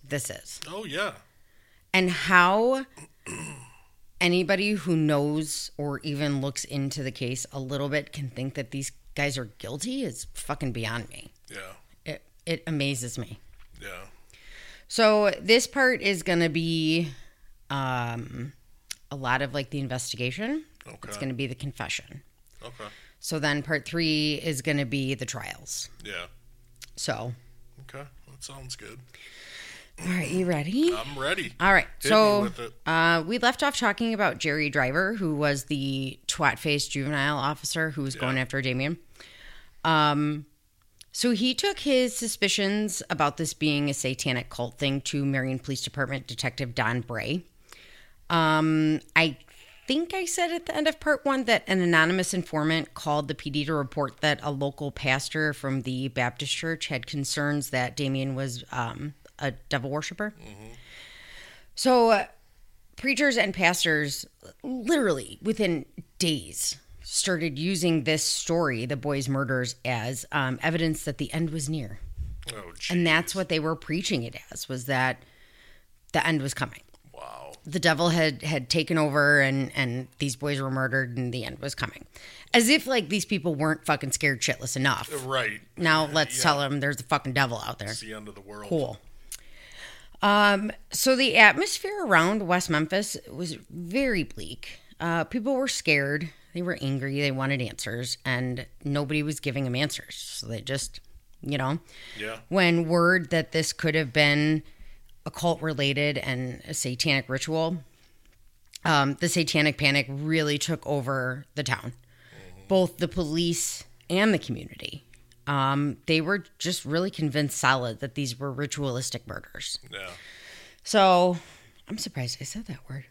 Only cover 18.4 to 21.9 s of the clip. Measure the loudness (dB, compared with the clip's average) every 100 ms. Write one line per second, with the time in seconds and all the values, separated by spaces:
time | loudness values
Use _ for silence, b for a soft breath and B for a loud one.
18.4 | -12 -12 -20 -20 _ -16 -12 -6 0 0
19.4 | 0 -4 -4 -4 -4 -4 -6 -4 -4 -4
20.4 | -4 -4 -6 -20 -20 -18 -12 -8 -6 -4
21.4 | -6 -6 -10 -8 -6